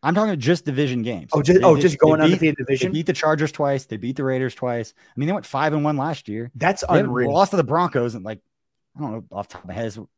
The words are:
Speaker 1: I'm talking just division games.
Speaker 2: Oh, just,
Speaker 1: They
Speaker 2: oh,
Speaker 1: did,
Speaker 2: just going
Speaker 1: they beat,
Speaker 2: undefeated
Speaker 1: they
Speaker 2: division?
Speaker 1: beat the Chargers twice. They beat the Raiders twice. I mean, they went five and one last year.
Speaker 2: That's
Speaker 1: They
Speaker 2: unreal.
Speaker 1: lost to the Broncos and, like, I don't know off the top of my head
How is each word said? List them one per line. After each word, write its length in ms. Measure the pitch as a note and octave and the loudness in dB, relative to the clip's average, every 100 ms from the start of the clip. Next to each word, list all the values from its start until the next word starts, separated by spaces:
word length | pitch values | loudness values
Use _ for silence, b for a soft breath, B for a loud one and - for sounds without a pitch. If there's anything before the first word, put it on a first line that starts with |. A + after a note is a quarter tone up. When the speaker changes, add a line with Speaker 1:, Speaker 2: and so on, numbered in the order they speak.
Speaker 1:
I'm 120 | - | 0
talking 240 | F3+ G#3+ F3+ | 0 0 0
just 260 | A#2+ E3+ - | 0 0 0
division 360 | C3 C#3+ B2+ | -2 0 0
games. 280 | A2+ G#2+ D2 | -4 -6 -2
Speaker 2:
Oh, 80 | D3+ | -2
just, 180 | C#3 F3+ | 4 6
Speaker 1:
They 40 | |
Speaker 2:
oh, 120 | F#3 D3 | 8 6
Speaker 1:
did, 60 | |
Speaker 2:
just 160 | F3 C#3+ | 4 4
going 200 | D#3 D#3 | 4 6
Speaker 1:
they 60 | D#3 | 4
beat, 60 | |
Speaker 2:
undefeated 240 | F#3 D#3+ D3 | 4 2 0
Speaker 1:
they 60 | |
Speaker 2:
division? 280 | B2+ C3+ C3 | -2 0 0
Speaker 1:
beat 140 | D3+ E3 | -2 -2
the 60 | |
Chargers 380 | F3 D#3 D#3 D3+ | 0 0 0 0
twice. 340 | - C#3+ C#3 - | -2 -2 -2 -4
They 100 | G#2+ | -8
beat 200 | A#2 C3 | -6 -4
the 80 | |
Raiders 300 | C3+ B2+ C3 | -2 -2 -2
twice. 380 | - B2+ A#2+ A2+ _ | -4 -6 -4 -6 _
I 200 | _ - | _ -6
mean, 100 | D3 | -4
they 40 | |
went 140 | G3 - | -4 -6
five 260 | C3+ D3+ | -2 0
and 100 | D3+ | 0
one 120 | D3 D3 | 0 -2
last 320 | C#3+ D#3 - | -4 -6 -8
year. 220 | G#2+ A#2+ - | -10 -10 -4
Speaker 2:
That's 260 | C#3+ - - | -2 -2 0
Speaker 1:
They 120 | E3 | 0
Speaker 2:
unreal. 340 | C3+ B2 B2 | 0 0 0
Speaker 1:
lost 200 | D3 F#3+ | 2 2
to 40 | G3+ | 2
the 80 | |
Broncos 500 | C3+ D#3 F3+ C3 A#2+ A2+ | 0 0 0 0 -2 -6
and, 60 | |
like, 160 | F#2+ G#2+ _ _ _ _ _ - | -12 -14 _ _ _ _ _ -12
I 40 | |
don't 120 | D3 | -10
know 120 | A2 F#2+ | -10 -10
off 160 | F#2+ G2+ | -10 -10
the 60 | |
top 80 | F#2+ | -12
of 60 | F2+ | -12
my 60 | |
head 220 | F#2 A2+ G2+ G#2 | -8 -8 -8 -18